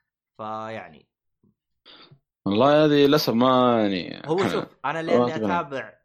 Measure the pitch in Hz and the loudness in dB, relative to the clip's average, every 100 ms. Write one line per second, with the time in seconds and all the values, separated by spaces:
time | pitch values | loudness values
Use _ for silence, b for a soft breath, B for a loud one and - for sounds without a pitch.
0 | _ _ _ - 110 110 110 110 90 76 | _ _ _ -14 -12 -10 -10 -12 -16 -20
1 | _ _ _ _ _ _ _ _ - B | _ _ _ _ _ _ _ _ -20 B
2 | B B _ _ 98 104 139 151 156 143 | B B _ _ -2 2 4 4 4 4
3 | 143 151 139 113 127 127 123 117 104 90 | 4 2 0 2 4 4 4 2 0 -2
4 | - - - 180 107 175 - _ 139 160 | -8 -10 -6 -2 -2 -2 -6 _ -8 -6
5 | 165 226 123 - 208 175 151 135 107 - | -2 0 0 -2 -4 -4 -4 -8 -10 -16